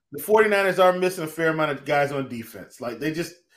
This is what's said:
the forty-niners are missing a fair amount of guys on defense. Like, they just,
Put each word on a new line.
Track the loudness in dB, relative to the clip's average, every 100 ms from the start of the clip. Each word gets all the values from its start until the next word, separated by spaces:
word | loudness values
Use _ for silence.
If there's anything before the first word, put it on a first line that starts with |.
| _
the | -12
forty-niners | 0 4 4 2 2 4
are | 4
missing | 4 0 -2
a | -8
fair | -2 -2
amount | 0 -2
of | -4 -2
guys | 0 0
on | -2 -6
defense. | -10 -12 -16 -18 -12
Like, | -12 -6
they | -6
just, | -4 -8 -12 _